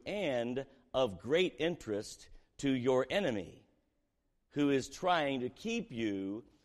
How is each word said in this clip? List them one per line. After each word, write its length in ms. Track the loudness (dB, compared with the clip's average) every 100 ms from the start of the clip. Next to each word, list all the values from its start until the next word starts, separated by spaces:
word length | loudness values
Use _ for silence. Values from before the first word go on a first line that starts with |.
and 600 | -4 -2 0 0 0 -4 -6 -14 _
of 300 | 0 2 0
great 320 | 2 4 2 0
interest 720 | -2 -2 -4 -4 -4 -14 -20 -20 _ -2
to 120 | 0
your 360 | 2 4 2 2
enemy, 540 | 0 0 -2 -6 -14 _ _ _ _ _ _ _ _ _
who 180 | 0 2
is 180 | 2 0
trying 520 | -2 2 2 2 0
to 100 | -4
keep 420 | -6 -4 -4 -4
you 500 | -2 -2 0 -4 -6 -10 _